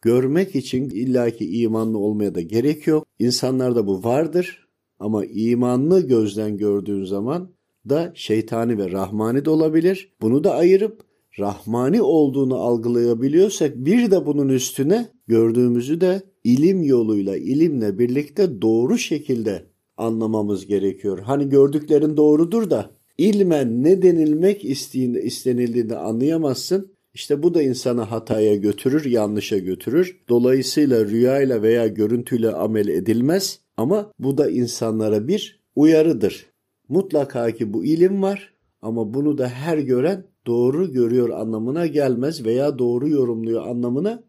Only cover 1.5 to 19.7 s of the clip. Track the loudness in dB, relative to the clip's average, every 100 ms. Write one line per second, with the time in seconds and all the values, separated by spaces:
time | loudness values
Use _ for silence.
1.5 | -2 0 0 -2 -2 -2 -2 -2 -4 -4
2.5 | -2 0 -2 0 -2 -2 _ -2 0 -2
3.5 | -2 0 0 0 -2 0 0 0 -2 -4
4.5 | -8 _ _ _ _ -6 -4 -4 -4 -2
5.5 | 0 0 0 2 2 4 2 2 -2 -6
6.5 | -2 0 -2 -2 -6 -4 -6 -4 -6 -8
7.5 | _ _ _ -4 -2 -2 -10 -2 -2 -2
8.5 | -4 -2 -2 -2 -4 -6 -4 -2 -2 0
9.5 | 0 2 2 0 -2 -8 _ 0 2 2
10.5 | 2 4 4 2 -6 -20 _ _ -6 -6
11.5 | -6 -4 0 2 2 4 4 4 2 -2
12.5 | 0 0 0 0 2 2 2 2 2 2
13.5 | 2 -4 -2 0 2 4 2 0 -2 0
14.5 | 0 -2 -4 0 0 -2 _ 0 2 4
15.5 | 2 2 0 -2 -2 0 -2 -6 _ 0
16.5 | 4 4 2 2 2 2 0 -2 -4 -2
17.5 | 0 0 0 -2 0 0 0 -4 -2 -2
18.5 | 0 0 2 2 0 -2 -6 -2 -2 -2
19.5 | -4 -8